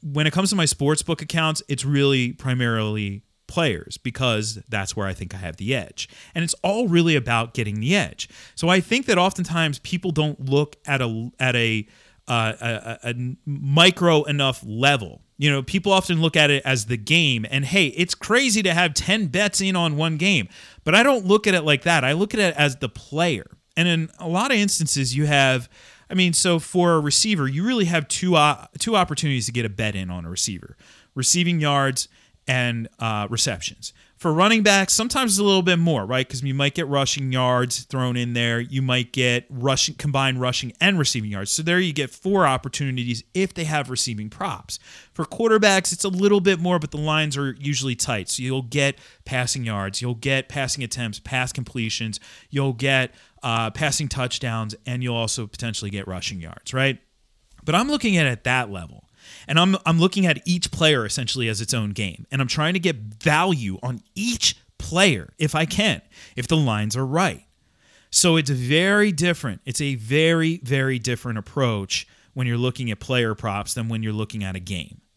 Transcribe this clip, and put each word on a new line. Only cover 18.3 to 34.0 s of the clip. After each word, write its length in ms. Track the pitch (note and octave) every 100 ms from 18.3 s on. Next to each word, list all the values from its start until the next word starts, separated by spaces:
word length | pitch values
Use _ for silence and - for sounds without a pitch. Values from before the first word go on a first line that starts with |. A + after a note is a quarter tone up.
| A#3 C4+ G#3+
to 100 | F#3+
have 220 | E3+ F3
ten 320 | D3 - G#3+ F3+
bets 340 | D#3+ G#3 -
in 140 | F#3+
on 220 | F#3 E3+ D3
one 200 | D#3+ D#3
game, 320 | F#3 F3 F#2 - - -
but 100 | -
I 80 | F#3
don't 240 | B3+ B3+ F#3
look 220 | G#3 G#3
at 60 |
it 80 | F#3
like 200 | D#3 D3
that. 220 | F3 E3
I 80 | B2+
look 200 | D#3 G3+
at 60 | A#3
it 160 | F#3+ D3
as 200 | D3 C3
the 120 | C3+
player. 580 | - - D3 F3 A#2 - - _ -
And 120 | F3
in 220 | E3 D#3+ -
a 80 | E3+
lot 240 | F3 C4
of 40 | A3+
instances, 600 | G3+ - D#3+ C#3+ B2+ C3
you 100 | D3
have, 420 | C#3+ C3+ C3 A#2+ - - - -
I 60 |
mean, 180 | F#3 F3+
so 280 | E3 F#3 E3+
for 320 | - F3+ F3
a 80 | E3
receiver, 480 | D3 - A3 G3 C3+
you 180 | C3+ G#3
really 200 | B3 F3
have 200 | E3+ -
two, 300 | - F3+ E3+
uh, 300 | D3 C#3 - -
two 160 | -
opportunities 520 | G#3+ F3 C#3+ D3+ C3 A2
to 60 |
get 140 | A#2 A2+
a 20 |
bet 280 | G2 A2 G2+
in 140 | F#2
on 140 | F2+
a 60 | E2
receiver: 460 | F#2 - F#2 - - - - _ -
receiving 420 | B2+ F3 F3 E3+
yards 460 | D3 C#3+ C3+ C3 - _ _ _ -
and, 420 | B2+ B2 A#2 A2+ -
uh, 260 | A2+ G#2 G#2
receptions. 600 | A2+ - F2+ - - - -